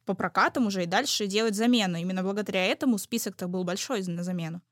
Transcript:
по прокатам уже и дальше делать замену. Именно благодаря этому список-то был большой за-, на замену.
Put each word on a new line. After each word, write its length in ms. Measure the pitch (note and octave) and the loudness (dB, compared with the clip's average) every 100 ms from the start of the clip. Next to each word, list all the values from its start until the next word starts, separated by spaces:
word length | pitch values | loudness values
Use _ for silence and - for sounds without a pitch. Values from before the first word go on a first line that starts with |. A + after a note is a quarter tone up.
| - | -6
по 80 | |
прокатам 540 | F#3+ G3+ - C#4 D4+ A3 | -2 0 2 2 4 0
уже 160 | G3 | 0
и 20 | F3 | 0
дальше 400 | F#3+ C#4 - G#3 | 2 2 -2 0
делать 280 | G3+ A3+ G3+ | 0 0 2
замену. 420 | A#3 B3 F#3+ E3+ | 4 4 2 0
Именно 260 | F3 F#3 | -2 -2
благодаря 420 | F#3+ G3+ G#3 F#3+ F#3 | -2 -2 -2 0 2
этому 320 | D4 C#4+ G#3 | 2 2 0
список-то 500 | - A#3 A3 - F3+ | 0 -4 -4 -6 -4
был 160 | F#3 | -2
большой 380 | F3+ F3+ - A3 | -2 -2 -2 -2
за-, 100 | F#3 | -2
на 120 | E3+ | -4
замену. 380 | F3 F3+ E3 E3+ _ | -4 -4 -4 -8 _